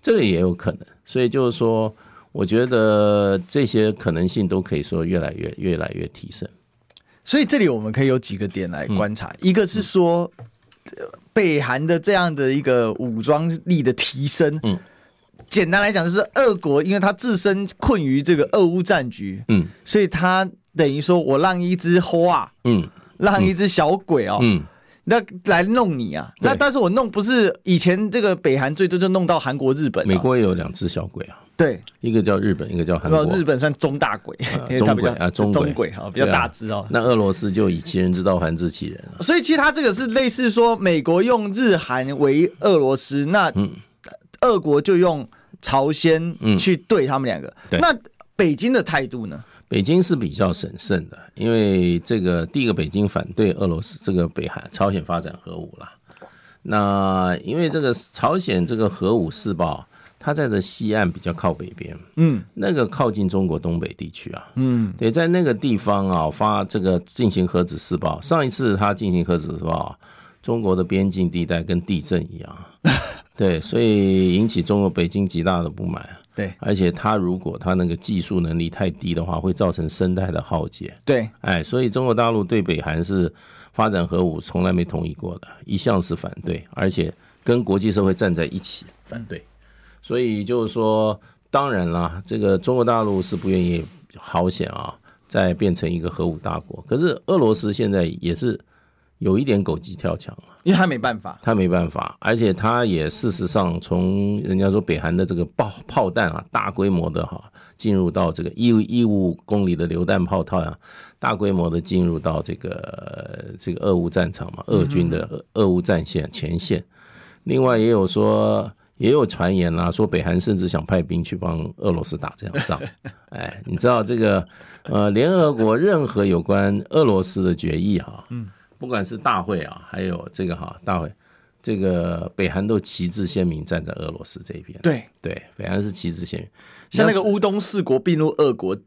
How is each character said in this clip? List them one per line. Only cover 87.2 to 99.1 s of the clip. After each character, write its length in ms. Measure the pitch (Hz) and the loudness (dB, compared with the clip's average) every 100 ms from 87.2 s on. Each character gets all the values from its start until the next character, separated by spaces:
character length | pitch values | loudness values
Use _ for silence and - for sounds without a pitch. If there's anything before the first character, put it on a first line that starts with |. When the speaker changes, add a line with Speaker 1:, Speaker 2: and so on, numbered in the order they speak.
| _ _ | _ _
Speaker 1:
跟 220 | - 120 | 0 0
国 140 | 101 98 | 2 0
际 120 | 107 | 2
社 140 | 98 | 2
会 80 | 98 | 2
站 220 | 90 101 | 2 0
在 100 | 85 80 | 0 -4
一 120 | 92 | -6
起 260 | - - - _ | -12 -16 -18 _
反 200 | - 117 | -16 -16
对。 180 | 107 104 - _ _ _ - _ | -14 -16 -18 _ _ _ -20 _
所 180 | - 120 | -6 -2
以 240 | 123 104 | 0 -2
就 220 | 101 120 110 | -2 -2 -2
是 60 | |
说， 440 | 117 110 110 107 107 _ _ _ | 0 2 2 2 -2 _ _ _
当 220 | 139 139 | -2 0
然 180 | 107 87 | 0 0
啦， 320 | 85 87 82 104 | -2 -2 -6 -8
这 120 | 113 | -2
个 200 | 101 95 | 2 2
中 180 | 107 127 | 0 0
国 80 | |
大 180 | 120 117 | 2 2
陆 200 | 107 98 | 0 -2
是 120 | 90 | -2
不 140 | 95 95 | -4 0
愿 100 | 92 | 0
意 240 | 87 85 82 - _ | 2 -2 -6 -16 _
好 340 | - - 85 90 | -20 -6 0 0
险 180 | 92 - | -2 -8
啊， 260 | - - - _ _ _ | -8 -12 -14 _ _ _
再 280 | - 92 | 0 0
变 200 | 87 101 | 2 0
成 160 | 87 82 | 0 -2
一 80 | 85 | -4
个 120 | 85 | -6
核 160 | 85 87 | -4 -4
武 120 | 78 | -4
大 220 | 95 80 | -6 -8
国。 240 | - - - | -10 -18 -6
可 120 | 123 | -2
是 200 | 170 - - | 0 -2 -2
俄 100 | 185 | 2
罗 160 | 113 | 2
斯 180 | 107 104 | 2 -2
现 180 | 101 110 | -2 0
在 140 | 98 85 - | 0 0 -2
也 140 | 85 | -6
是 260 | 87 123 - _ _ _ _ _ | -2 -4 -4 _ _ _ _ _